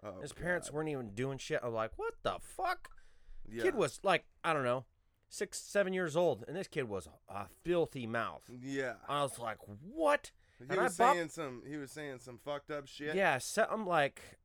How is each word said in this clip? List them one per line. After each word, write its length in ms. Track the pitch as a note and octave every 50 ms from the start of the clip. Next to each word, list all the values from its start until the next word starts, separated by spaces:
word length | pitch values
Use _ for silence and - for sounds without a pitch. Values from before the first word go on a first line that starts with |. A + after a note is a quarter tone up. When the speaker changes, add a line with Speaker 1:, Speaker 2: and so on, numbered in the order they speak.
| -
Speaker 1:
Oh, 180 | G#2 F#2 F#2
Speaker 2:
His 120 | - C#3+ -
parents 360 | - - F3 F3+ E3 - -
Speaker 1:
God. 80 | C#3+
Speaker 2:
weren't 120 | D3+ D#3 D#3
even 240 | D3 C3 A#2+ G#2+ G#2
doing 240 | A2 B2+ C3+ C3+ C3
shit. 220 | - - D#3 C#3 -
I'm 100 | B2 A2+
like, 240 | A2 A2 A2+ - -
"What 160 | G#4 A#4 A4+ - -
the 160 | - - -
fuck?" 500 | - - - - F#4+ F4 F4+ F4+ - - - - - - - - - - - - - -
Speaker 1:
Yeah. 140 | A2 A#2 A#2
Speaker 2:
Kid 120 | - -
was, 260 | A#3 E3+ C#3 - - -
like, 240 | F#3+ - - - - _ _ -
I 80 | E3+ D#3+
don't 120 | D3 C3
know, 200 | B2 B2 C3 B2 - _ _ _ _ _ _ _ _
six, 280 | - - G#3 F#3+ - -
seven 320 | - - - G3+ G3 F#3 F#3+
years 200 | F#3 F#3 D#3+ C#3
old, 280 | E3 F3+ E3 C3 G2+ A#2
and 80 | - C#3+
this 120 | F#3+ F#3 -
kid 160 | - D#3 C3+ A2
was 200 | G2+ F#2 E2+ D#2 - - _ -
a 200 | - G2+ G2+ - - - -
filthy 420 | E3 F3 E3+ D#3+ D#3 - C#3 A#2+
mouth. 420 | A2 A2+ A#2 A2 F#2+ D#2 C#2 - -
Speaker 1:
Yeah. 460 | A#2+ B2 B2 C3+ C#3 C3+ C3+ B2 A2+ - - -
Speaker 2:
I 140 | C#3 D3 C#3+
was 160 | C3 - A#2+
like, 200 | A#2 A2 G#2 - -
"What?" 640 | - G#2 G#2 C#3+ F#3+ C4+ D#4+ D#4+ D4 D4 C#4+ - - - _ _ _ _ -
Speaker 1:
He 60 | B2 C3
Speaker 2:
And 120 | - F#3 A#3
Speaker 1:
was 160 | C4 F3+ -
Speaker 2:
I 40 | A3+
bop- 100 | B3+ C#4+
Speaker 1:
saying 120 | F3 E3 D3
some, 320 | - E3 D#3+ C3+ B2+ A#2 -
he 100 | C3+ D3 D3+
was 120 | C#3 B2
saying 280 | - D#3 D3+ C#3+ C3 B2
some 180 | B2 B2+ A#2+ A2+
fucked 320 | - C#3+ C#3+ C#3+ - -
up 160 | D3+ C#3+ C#3
shit. 280 | C3 - - C#3 D3+ D#3
Speaker 2:
Yeah, 220 | F#3+ G3 E3+ C#3 B2
so 280 | - - - G3+ A3 -
I'm 160 | - A3 G#3+
like 520 | F3+ F3 D#3+ C#3+ C#3 - - - - - -